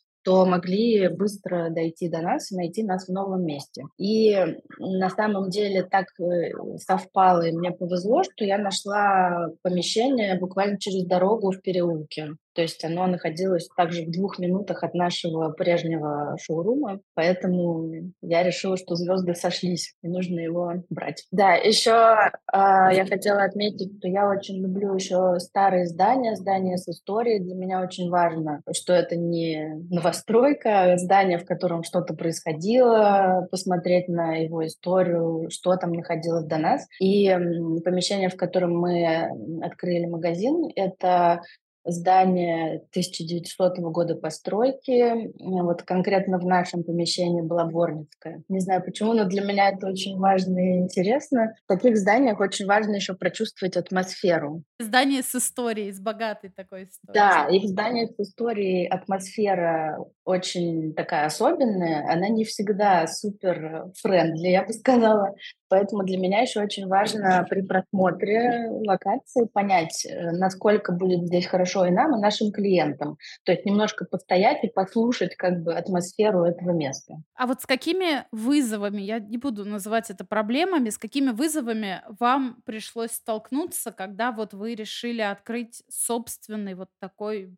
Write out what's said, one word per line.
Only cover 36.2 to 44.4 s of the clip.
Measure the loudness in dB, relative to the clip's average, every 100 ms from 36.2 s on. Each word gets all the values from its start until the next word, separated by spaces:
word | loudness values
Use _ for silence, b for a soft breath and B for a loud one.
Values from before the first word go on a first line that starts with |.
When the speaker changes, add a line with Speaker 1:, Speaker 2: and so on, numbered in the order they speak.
| -2 -4 -2
Speaker 1:
до | -2
нас. | 0 0 -2 B
И, | 2 4 4
м, | 4 2 -2 -2 -2 0
помещение, | 0 0 0 -2
в | -2
котором | -2 0 0 2
мы, | 2 2
м, | 2 0 -2 -6 -10 -8
открыли | -10 -8 -4 -2 -2
магазин, | -4 -4 -2 0 0 -2 -2
это | -4 -2 2 4 4 2 B -20 _ _ -8
здание | -2 4 6 6 4 0 0 -2 -6 -6
тысяча | -4 -4 -6
девятисотого | -6 -6 -8 0 0 0 -4
года | -2 -2 -2
постройки. | -6 -8